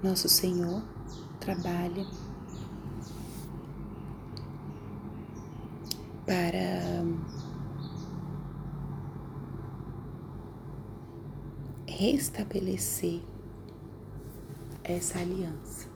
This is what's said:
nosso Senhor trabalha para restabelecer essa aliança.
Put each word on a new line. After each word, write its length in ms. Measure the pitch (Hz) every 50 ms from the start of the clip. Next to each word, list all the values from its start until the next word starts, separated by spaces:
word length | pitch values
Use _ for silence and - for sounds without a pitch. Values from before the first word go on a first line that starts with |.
| -
nosso 240 | 190 190 180 - 175
Senhor 560 | - - - 180 180 175 175 170 175 208 226 - - - - - - - - - - -
trabalha 640 | - - 196 175 170 180 175 175 175 175 170 185 196 190 - - - - - - - - - - - - - - - - - - - - - - - 101 - - - - - - - - - - - - - - - - - - - - - - - - - - - - - - - - - - - - - - - - - - - - - - - - - - - - - - - - - - -
para 800 | - 185 180 175 170 170 185 185 180 180 180 175 175 175 175 170 170 170 165 165 - - - - - - - 143 143 - - - - - - - - - - - - - - - - - - - - - - - - - - - - - - - - - - - - - - - - - - - - - - - - - - - - - - - - - - - - - - - - - - - - - - - - - - - - - - - - - - - -
restabelecer 1300 | - - 196 220 285 277 - - - - 208 - - 196 190 185 185 185 - - - - - 175 170 170 - - - - - - - - - - - - - - - - - - - - - - - - - - - - - - - - -
essa 340 | - 175 175 175 - - 180
aliança. 680 | 175 175 180 190 185 165 156 147 - - - - - - -